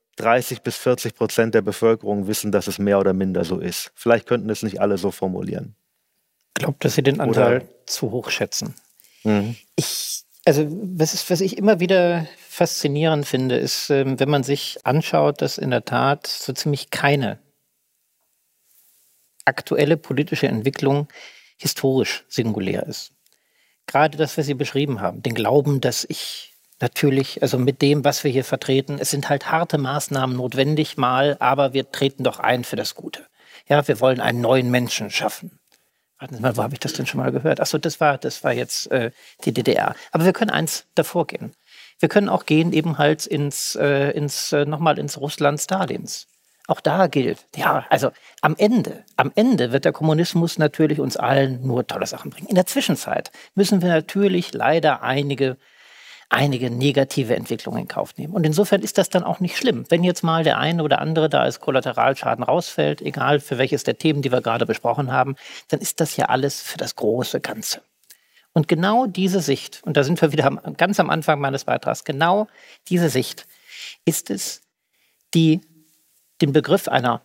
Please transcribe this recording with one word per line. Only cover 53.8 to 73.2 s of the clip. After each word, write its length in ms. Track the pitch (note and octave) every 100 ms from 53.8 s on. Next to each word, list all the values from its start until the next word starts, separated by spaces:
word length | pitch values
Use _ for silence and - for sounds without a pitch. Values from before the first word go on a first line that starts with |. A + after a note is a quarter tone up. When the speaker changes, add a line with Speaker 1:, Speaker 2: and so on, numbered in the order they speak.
Speaker 2:
wir 80 | F3+
natürlich 640 | D#3+ D3+ G3 G3+ F3+ -
leider 480 | - B2+ D#3+ D3+ B2+
einige, 560 | A#2+ C3+ C#3+ C3+ C3 B2+ _ _ - - - - -
einige 420 | - C#3+ B2+ B2
negative 640 | A#2+ C#3+ C#3+ C3+ - A#2 B2
Entwicklungen 440 | A#2 A#2 - A#2
in 80 | -
Kauf 300 | - - -
nehmen. 160 | D3+
Und 100 | G3
insofern 380 | D#3 D#3 G#3 G3+
ist 160 | G#3+ -
das 100 | F#3
dann 160 | F#3
auch 160 | - E3+
nicht 160 | F3+ -
schlimm. 300 | B3+ B2 B2+
Wenn 160 | E3+
jetzt 180 | F3+ F3
mal 220 | E3+ E3
der 140 | D#3+ -
eine 240 | D3 E3+
oder 160 | D3+ -
andere 320 | D3+ D#3+ D#3
da 100 | C#3+
als 200 | B2+ -
Kollateralschaden 840 | - C3 B2+ B2 A#2+ C#3 B2+ A#2
rausfällt, 560 | B2 D#3+ - - D3 D3
egal 400 | D3+ C#3 C3 D3
für 160 | - B2
welches 280 | C3 C#3
der 120 | - -
Themen, 240 | D#3+ D3
die 100 | C3+
wir 120 | B2
gerade 240 | A#2 A2+ A2+
besprochen 440 | G#2+ A#2+ A#2 C3+
haben, 260 | C3+ C3 C3+ - - -
dann 120 | D3+
ist 220 | G3+ -
das 160 | D#3+ -
ja 80 | -
alles 340 | B2+ C#3 -
für 160 | - -
das 200 | B2 -
große 440 | G#2+ A#2+ B2 -
Ganze. 400 | - A2+ - - _ _ - - _ _ _
Und 160 | E3 D3+
genau 380 | D#3+ F#3+ A3+ C4
diese 340 | F3+ F#3+ F#3+
Sicht, 400 | D3 C3+ - - -
und 100 | D3
da 80 |
sind 160 | C#3 F3
wir 120 | D#3+
wieder 120 | C#3+
am, 160 | C3+ D3+ - C#3+
ganz 240 | F3+ G3+
am 80 | D#3
Anfang 320 | D#3 D#3 D3
meines 240 | C#3 C3+
Beitrags, 400 | - - B2+ -
genau 420 | - C#3 E3 G3 G#3+ _ - - -
diese 200 | F3+ E3
Sicht 380 | B2+